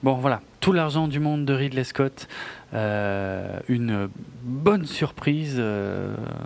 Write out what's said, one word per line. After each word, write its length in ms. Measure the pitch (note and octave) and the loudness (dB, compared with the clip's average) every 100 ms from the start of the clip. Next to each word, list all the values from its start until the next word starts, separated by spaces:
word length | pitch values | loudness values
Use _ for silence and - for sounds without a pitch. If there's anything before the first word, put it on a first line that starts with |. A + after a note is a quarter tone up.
Bon, 100 | C3+ | 0
voilà. 280 | B2+ C3+ A2 - - | 2 2 0 -4 0
Tout 140 | F#3+ | 2
l'argent 340 | F3+ D#3 D3+ D#3 | 4 2 2 0
du 120 | C#3+ | 2
monde 240 | D3+ D3+ C#3+ | 0 2 2
de 80 | |
Ridley 300 | C3+ C#3 C3 | 2 0 0
Scott. 440 | B2+ - C3+ - - - - - - A2 | 0 0 0 -2 -12 -12 -12 -14 -8 -2
Euh, 840 | G#2+ G#2 G2+ G2 F#2+ F#2 G2 G2 - | 0 0 0 0 -2 -4 -6 -6 0
une 400 | B2 A#2 G#2 G2 - - - | 0 2 0 -2 -6 -14 -10
bonne 420 | B2 C3 E3+ G#3 D3+ | -6 2 4 4 2
surprise, 720 | - C#3+ - D3 D3+ D3+ B2+ | -2 -2 0 0 0 0 0
euh, 580 | A2 G#2 G2 F#2+ G2 A2 - - | 0 0 -2 -2 -4 -4 -6 -6